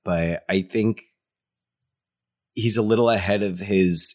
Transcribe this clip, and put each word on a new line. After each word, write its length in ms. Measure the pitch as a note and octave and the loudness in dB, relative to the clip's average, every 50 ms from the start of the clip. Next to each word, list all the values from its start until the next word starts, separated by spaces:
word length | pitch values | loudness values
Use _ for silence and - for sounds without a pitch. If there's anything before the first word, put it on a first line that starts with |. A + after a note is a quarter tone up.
| - | -6
but 380 | F#2 F2 E2 E2 E2+ E2+ - - - | -4 -2 -2 -2 -2 -4 -6 -4 -2
I 140 | F#2+ F#2+ F#2 | -2 -2 -2
think 400 | - - A2+ G#2+ A2+ A2 - - _ _ _ _ _ _ _ _ _ _ _ _ _ _ _ _ _ _ _ _ _ _ _ _ _ _ _ _ _ - | -2 -2 -2 0 0 -2 -4 -8 _ _ _ _ _ _ _ _ _ _ _ _ _ _ _ _ _ _ _ _ _ _ _ _ _ _ _ _ _ -6
he's 220 | - G#2+ A#2 G#2 | -4 -2 0 0
a 60 | A#2 G#2+ | 0 2
little 260 | G#2+ A2+ A#2 A#2 A#2 | 2 2 4 4 2
ahead 360 | A2+ G2 F2 G2 G2+ G2+ G#2 | 2 0 0 0 -2 -2 -2
of 160 | G2 F2 F2+ | -4 -6 -6
his, 500 | G2 G2+ G2+ F#2+ F#2 F2+ E2+ E2 - - - | -4 0 2 4 4 4 2 0 -2 -4 -4